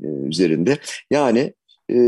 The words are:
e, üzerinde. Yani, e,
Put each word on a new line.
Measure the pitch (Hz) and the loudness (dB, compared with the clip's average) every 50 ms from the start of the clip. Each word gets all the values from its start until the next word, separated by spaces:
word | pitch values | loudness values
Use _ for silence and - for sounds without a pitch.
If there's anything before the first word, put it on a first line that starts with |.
| - | -10
e, | |
üzerinde. | 76 76 69 67 69 80 80 95 85 80 78 87 107 139 147 - - - - - - | -10 -8 -6 -6 -6 -2 0 0 2 2 0 0 0 -2 -2 -4 -14 -16 -14 -8 -2
Yani, | 135 147 143 127 110 120 139 - - _ _ _ _ _ _ - | -2 0 2 2 2 0 0 -2 -6 _ _ _ _ _ _ -2
e, | - 123 120 | 2 4 4